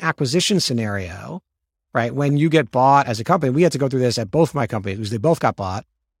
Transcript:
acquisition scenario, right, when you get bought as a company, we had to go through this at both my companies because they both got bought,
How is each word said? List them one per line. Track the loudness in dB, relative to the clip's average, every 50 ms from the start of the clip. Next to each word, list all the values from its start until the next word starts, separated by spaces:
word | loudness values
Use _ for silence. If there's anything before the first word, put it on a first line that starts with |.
| -2
acquisition | -4 -2 -2 -2 0 0 0 0 2 0 0
scenario, | 0 0 -2 -2 -2 -2 -4 -6 -6 -8 -10 -12 -14 -14 -14 -16 -16 _ _ _ _ _ _ _ _ _ _
right, | -2 -2 -2 -2
when | -2 0 0 2 2
you | 2 4
get | 2 2 2 2
bought | 2 4 4 6 6 6 4 2
as | -2 -4
a | 0
company, | 0 0 0 2 0
we | 2 4 2
had | 2
to | 2 0
go | -2 -2
through | 0 0
this | 0 0 0 -2
at | -4 -2
both | 0 0 0 2 0
my | -2 -4 -2
companies | -4 -6 -4 -6 -6 -6
because | -6 -6
they | -6 -2
both | 0 0 0 2
got | 0 -2 -2
bought, | -2 -6 -6 -6 -8 -10 _ _ _ _ _ _ _